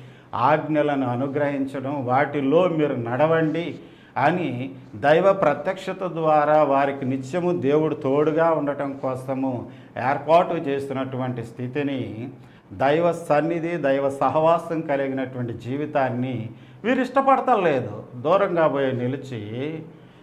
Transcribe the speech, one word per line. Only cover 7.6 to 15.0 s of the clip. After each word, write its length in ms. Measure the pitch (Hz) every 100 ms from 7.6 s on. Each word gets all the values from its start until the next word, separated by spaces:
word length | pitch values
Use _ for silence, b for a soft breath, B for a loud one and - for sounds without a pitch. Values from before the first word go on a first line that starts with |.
దేవుడు 340 | 131 147 156
తోడుగా 560 | 143 135 139 156 151 165
ఉండటం 420 | 156 143 143 143 135
కోసము 680 | 135 127 131 131 135 131 - B B - 123
ఏర్పాటు 440 | 143 147 165 180
చేసినటువంటి 880 | 170 135 139 139 135 131 131 127 123
స్థితిని, 840 | 113 - 123 139 139 135 107 104 131 - B B -
దైవ 400 | 95 135 156 170
సన్నిధి, 640 | 170 - 147 156 170 160 170
దైవ 340 | 139 135 139
సహవాసం 680 | 139 139 156 156 170 170 160
కలిగినటువంటి 720 | 160 139